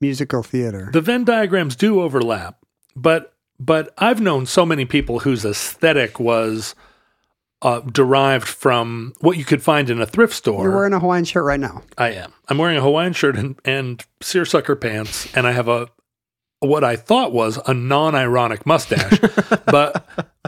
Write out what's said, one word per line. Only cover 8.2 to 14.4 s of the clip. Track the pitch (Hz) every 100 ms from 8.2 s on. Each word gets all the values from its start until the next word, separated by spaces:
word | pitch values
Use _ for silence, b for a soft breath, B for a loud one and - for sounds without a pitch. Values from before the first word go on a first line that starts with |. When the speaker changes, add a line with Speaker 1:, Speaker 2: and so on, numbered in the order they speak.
| 135 135 -
Speaker 2:
from | - 139 120 117 117 117 -
what | 156 175
you | 135
could | 147
find | - 151 135
in | 117
a | 113
thrift | 185 226 -
store. | - 202 190
Speaker 1:
You're | 196
wearing | 196
a | 196
Hawaiian | 180 180 170
shirt | 185 147
right | 143
now. | 135 110 - -
Speaker 2:
I | 120
am. | 101 85 _ -
I'm | 139
wearing | 165 160
a |
Hawaiian | 135 151 175 170
shirt | 143 120
and, | 117 135 -
and | 135 131 120 - _
seersucker | - 185